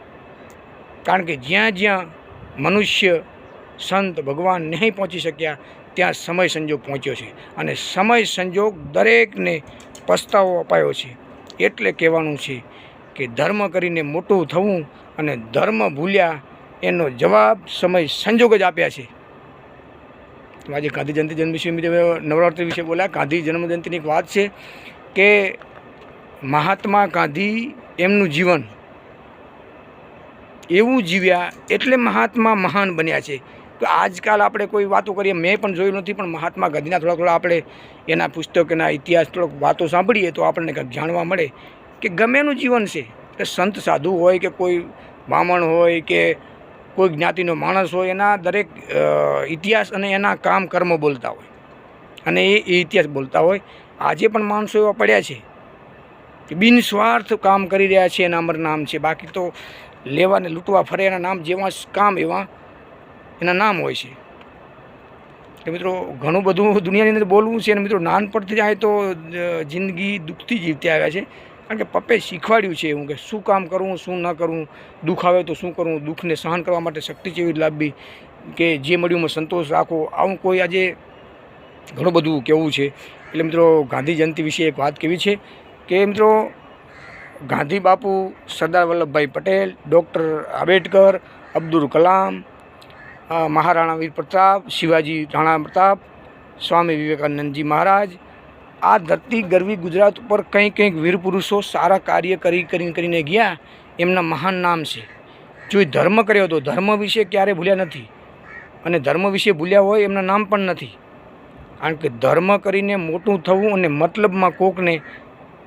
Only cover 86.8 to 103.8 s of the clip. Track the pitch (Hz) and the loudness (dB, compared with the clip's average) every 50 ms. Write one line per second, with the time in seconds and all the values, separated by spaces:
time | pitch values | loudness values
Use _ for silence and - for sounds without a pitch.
86.8 | - - - - - - - - - - - - 147 127 139 - 151 143 185 202 | -20 -20 -20 -20 -20 -20 -20 -20 -20 -20 -20 -14 -6 -4 -2 -2 -2 -2 -2 0
87.8 | 180 185 190 196 - 196 190 190 190 190 - - - - - - 160 160 170 180 | 4 4 4 4 2 -2 -2 -2 -2 -4 -8 -14 -18 -14 -6 -4 -4 0 2 2
88.8 | 175 170 170 170 160 147 135 151 147 139 - 151 147 190 190 196 196 185 185 - | 2 2 2 0 -2 0 0 0 0 0 -4 -6 -2 0 0 0 0 -2 -6 -12
89.8 | - 143 156 170 165 - - 165 160 160 156 151 156 - - 127 147 165 185 190 | -4 2 2 2 2 2 -2 -2 -2 -2 -2 -4 -6 -6 -6 -4 2 4 2 2
90.8 | 165 180 190 196 196 190 190 185 - - - - - - - 160 165 160 160 165 | 2 4 6 6 8 8 6 2 -4 -14 -20 -20 -18 -8 -6 -6 -4 0 0 0
91.8 | 147 135 - 156 170 180 190 190 190 190 190 190 185 - - - - - - - | 0 2 4 4 6 6 6 4 2 0 -4 -8 -12 -16 -20 -20 -20 -20 -20 -20
92.8 | - - - - - - - - - - 160 165 160 151 151 156 151 175 175 165 | -20 -20 -20 -20 -20 -20 -20 -20 -12 -6 -2 -2 0 2 2 2 2 4 4 2
93.8 | 165 165 160 160 160 160 151 - 151 - - 185 190 190 196 196 185 - - - | 2 0 0 -4 -6 -8 -8 -10 -8 -2 2 4 4 4 4 2 -2 -6 -6 -4
94.8 | 180 160 165 160 156 147 160 156 151 147 - 147 156 160 160 156 151 151 - 185 | 2 4 4 4 2 0 -4 -6 -6 -4 0 0 2 2 2 0 -2 -2 2 4
95.8 | 185 196 202 196 - - - - - - - - - - - - - - 170 170 | 4 4 4 2 -4 -20 -20 -20 -20 -20 -20 -20 -20 -20 -20 -12 -6 0 2 2
96.8 | 170 170 160 151 151 151 156 143 147 147 147 143 147 147 139 147 151 147 147 156 | 2 2 0 -2 -2 -2 -2 -2 -2 -2 -2 -2 -6 -6 -6 -4 -2 0 2 2
97.8 | 170 196 196 202 208 185 - - - - - - - - - - - - - - | 4 4 4 2 2 -2 -6 -16 -20 -20 -20 -20 -20 -20 -20 -20 -20 -20 -10 -2
98.8 | - 185 208 214 165 156 170 160 - - 233 226 196 170 180 180 185 202 214 180 | 2 4 4 4 2 0 -2 -2 -2 -4 -4 -4 -2 2 2 2 2 2 -4 -4
99.8 | 165 180 160 190 208 202 202 - - - 208 202 180 - - 202 208 208 202 - | -6 -4 2 4 4 4 4 0 -6 -2 -2 -2 -2 0 2 2 2 2 2 2
100.8 | 208 202 170 160 156 175 180 185 175 190 175 190 - - 208 202 196 - - 151 | 2 2 2 0 0 0 0 0 -2 -2 -2 -2 -2 0 -2 -2 -2 -2 -2 0
101.8 | 156 175 190 190 - - 165 170 170 180 185 - - 175 170 180 170 - 185 170 | 2 2 2 2 2 0 0 0 2 0 -2 0 0 0 0 0 -2 -2 -4 -4
102.8 | 175 175 156 175 170 175 170 165 151 143 180 220 226 196 170 - - - - - | -4 -4 -4 -4 -4 -2 -2 -2 -2 0 2 2 2 2 0 -6 -14 -20 -20 -20